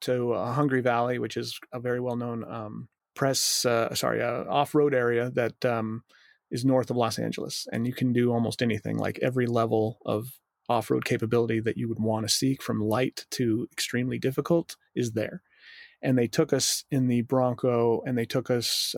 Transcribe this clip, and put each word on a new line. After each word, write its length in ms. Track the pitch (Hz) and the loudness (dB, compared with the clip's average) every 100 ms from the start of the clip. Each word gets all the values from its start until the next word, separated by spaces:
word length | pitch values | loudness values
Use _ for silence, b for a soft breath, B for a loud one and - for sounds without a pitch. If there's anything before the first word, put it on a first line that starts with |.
to, 320 | - 123 120 | -2 0 0
uh, 180 | 110 113 | -2 0
Hungry 280 | 131 147 131 | 0 2 2
Valley, 380 | 123 120 120 123 | 2 2 0 -2
which 180 | 117 120 | -4 -4
is 220 | 117 - - | -6 -10 -12
a 80 | 127 | -8
very 180 | 123 123 | -4 -2
well-known, 460 | 123 120 120 117 | -2 -4 -4 -6
um, 440 | - 113 107 110 123 _ _ - | -8 -10 -10 -12 -14 _ _ -2
press, 480 | 135 131 - - | 0 2 0 0
uh, 280 | 123 117 113 | 2 2 2
sorry, 280 | - 123 113 | 0 0 0
uh, 220 | 120 120 | 0 -2
off-road 500 | - 143 143 151 147 | 0 0 2 4 4
area 360 | 131 120 117 123 | 4 2 2 0
that, 340 | 127 113 - | 0 -2 0
um, 400 | 127 113 110 113 - b b b _ | 0 0 -2 -6 -12 b b b _
is 140 | 123 | 0
north 260 | 131 131 117 | 2 4 2
of 60 | 123 | 0
Los 220 | 113 - | 0 0
Angeles. 480 | 113 - - - - | -4 -4 -6 -8 -6
And 140 | 113 120 | -4 -4
you 60 | |
can 200 | - 127 | 0 2
do 200 | 120 120 | 2 2
almost 300 | 117 110 - | 2 0 0
anything, 340 | 120 107 113 110 | -2 0 -2 -2
like, 200 | 101 - | -2 -2
every 260 | 127 127 120 | -2 0 0
level 520 | 117 113 113 110 - - | 0 2 2 0 -2 -4
of 320 | 107 131 - _ _ - | -4 -4 -14 _ _ 0
off-road 360 | 117 - 127 | 0 2 0
capability 540 | - 120 113 120 117 113 | 0 -2 2 2 2 0
that 160 | 113 - | -2 -2
you 120 | 117 | -4
would 100 | 107 | -2
wanna 300 | 110 110 104 | 0 0 0
seek, 340 | - 135 135 | 0 0 0
from 180 | - 110 | -2 -2
light 460 | 107 110 131 - - | 0 2 0 -4 -10
to 360 | - 120 110 120 | -2 0 0 -2
extremely 460 | - - 120 127 120 | -6 -4 -2 -2 -2
difficult, 580 | 131 135 - 170 - - _ | -2 -2 2 0 0 -12 _
is 180 | - 120 | -4 -2
there. 300 | 110 - 185 B B B B B B | -2 -4 -8 B B B B B B
And 160 | - 127 | 0 2
they 80 | 113 | 2
took 260 | - 156 | 2 2
us 320 | 135 - - - | 2 0 -2 -2
in 160 | 139 127 | 0 2
the 160 | 120 | 2
Bronco, 800 | 117 131 127 123 127 120 117 113 139 | 2 2 2 2 2 4 4 2 0
and 100 | 123 | -2
they 100 | 117 | 0
took 240 | 135 120 | -2 0
us, 440 | 123 113 - - | 0 0 -2 -2